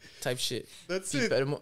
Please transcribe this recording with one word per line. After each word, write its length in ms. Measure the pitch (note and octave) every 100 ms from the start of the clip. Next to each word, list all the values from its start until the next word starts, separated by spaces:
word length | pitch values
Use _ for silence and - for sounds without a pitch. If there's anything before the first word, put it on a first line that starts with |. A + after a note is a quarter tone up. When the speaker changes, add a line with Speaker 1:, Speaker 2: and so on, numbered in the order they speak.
| - -
Speaker 1:
Type 180 | C#3 B2
shit. 280 | - A#2 - - -
Speaker 2:
That's 220 | F#3 F#3+
Speaker 1:
Puis, 140 | C#4
Speaker 2:
it. 60 | A3+
Speaker 1:
ben, 140 | A#2
moi, 160 | C#3 D3